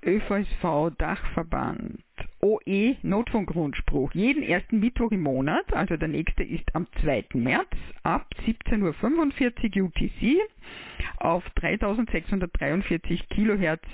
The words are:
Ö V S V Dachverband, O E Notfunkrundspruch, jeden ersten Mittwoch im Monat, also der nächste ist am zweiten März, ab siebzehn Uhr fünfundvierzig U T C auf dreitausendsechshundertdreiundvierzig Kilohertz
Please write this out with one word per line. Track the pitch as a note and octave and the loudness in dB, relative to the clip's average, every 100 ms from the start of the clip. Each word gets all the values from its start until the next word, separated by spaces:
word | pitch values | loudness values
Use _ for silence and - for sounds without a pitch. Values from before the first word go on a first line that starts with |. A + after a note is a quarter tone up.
| - | 2
Ö | G3+ | 0
V | - G3+ | 0 -2
S | G3 - | 0 -2
V | F3 D3+ E3 | 0 2 0
Dachverband, | - D#3 F#3+ - - E3 D3 B2+ - - - - - - - | -2 -4 -2 -2 -2 -2 -4 -4 -6 -8 -12 -16 -10 -10 0
O | G3 G#3+ - | 2 2 0
E | G3 A3 C4+ | 2 2 0
Notfunkrundspruch, | - G3 A#3 A3+ F#3 E3 D3+ - - - B2+ | 0 -2 0 -2 -2 -2 -2 -2 0 2 0
jeden | E3 A3 D4 | 2 2 2
ersten | - F3+ - A3 | 0 -2 2 2
Mittwoch | A3 - A#3 | 2 0 0
im | G#3 | 2
Monat, | D3+ C3 C3+ A3+ G4 | 0 0 2 0 0
also | A4 F#3+ E3 | 0 0 0
der | D#3+ | -2
nächste | D3+ E3+ - | -2 0 0
ist | F#3+ D#3+ - | 0 -2 -2
am | D#3 E3+ - | -2 -4 0
zweiten | D3+ B2 - C3 | 2 2 0 -2
März, | B2 C3 F#4+ - - - | 2 0 0 -4 -6 -6
ab | - E3 - - | -2 -2 -4 -4
siebzehn | - A3+ - A3+ | -2 -2 2 2
Uhr | F#3+ | 2
fünfundvierzig | D3 G#3+ E4 D4+ - A#3+ - A3 F#3+ | 0 0 2 2 2 0 2 0 2
U | F#3+ | 0
T | - - - | 0 -2 0
C | G#3 D#4+ G#4+ - - - - - - - | 2 4 2 -6 -18 -18 -16 -6 -6 -2
auf | - E3+ - | 2 0 0
dreitausendsechshundertdreiundvierzig | - D#3 F#3+ G3+ A3 A#3 F#3+ - G3 F3+ - C#3 D#3+ G3 E3 - F3 - | -2 0 0 0 0 2 0 0 0 0 0 0 0 0 -2 0 -2 0
Kilohertz | - G#3+ G3+ F3 D#3+ - | 2 2 4 2 0 -6